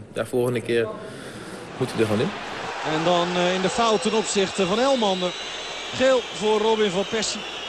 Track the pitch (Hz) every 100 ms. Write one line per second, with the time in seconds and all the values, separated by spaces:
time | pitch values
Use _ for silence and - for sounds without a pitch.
0 | 107 - 110 127 123 120 113 117 110 107
1 | - - - - - - - - 127 -
2 | 107 107 165 - - - - - - 156
3 | 165 175 175 180 180 185 190 - 233 214
4 | 214 220 202 202 190 - 170 214 269 269
5 | 208 185 180 - - - - - - 127
6 | 262 262 - 165 208 214 220 220 214 180
7 | 190 226 202 214 - -